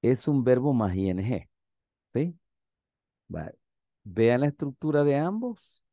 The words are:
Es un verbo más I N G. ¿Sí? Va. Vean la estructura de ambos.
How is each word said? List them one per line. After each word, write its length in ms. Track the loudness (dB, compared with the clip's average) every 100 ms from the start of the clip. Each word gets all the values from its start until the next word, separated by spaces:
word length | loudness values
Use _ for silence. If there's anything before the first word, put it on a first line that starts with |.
Es 260 | 2 0 2
un 160 | 0
verbo 300 | 4 2 2
más 220 | 0 0 0
I 140 | -2
N 120 | -2
G. 260 | -2 -4 -8 _ _ _ _ _ _
¿Sí? 200 | -4 -4 -8 _ _ _ _ _ _ _ _ _
Va. 180 | -12 -12 -16 _ _ _ _
Vean 360 | -12 2 2 4
la 60 | 0
estructura 580 | -2 -10 -6 -2 2
de 120 | 2 2
ambos. 680 | -2 -4 -8 -10 _ _ _